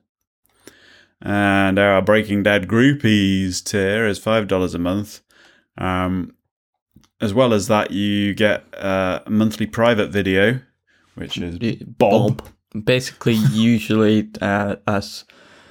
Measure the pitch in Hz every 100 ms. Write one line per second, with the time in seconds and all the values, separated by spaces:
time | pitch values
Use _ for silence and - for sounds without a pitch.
0 | _ _ _ _ _ _ - _ _ -
1 | _ _ - 101 101 98 98 98 101 95
2 | 95 107 107 101 101 101 92 113 135 143
3 | 110 107 98 95 95 87 - 104 95 107
4 | 110 95 110 110 98 92 90 87 87 101
5 | 104 - _ _ _ _ _ - 92 92
6 | 90 92 82 _ _ _ _ _ _ _
7 | _ _ 110 104 123 107 90 107 - 95
8 | 101 101 101 95 107 - - - 98 95
9 | 92 87 - 107 110 107 107 - 117 110
10 | 98 98 95 95 104 131 - _ _ _
11 | _ - - - 87 85 113 - - -
12 | 113 113 104 - - _ _ 110 110 127
13 | 127 - 127 110 107 107 113 113 - 110
14 | 107 107 107 - 101 101 101 98 - 101
15 | - - - _ _ - -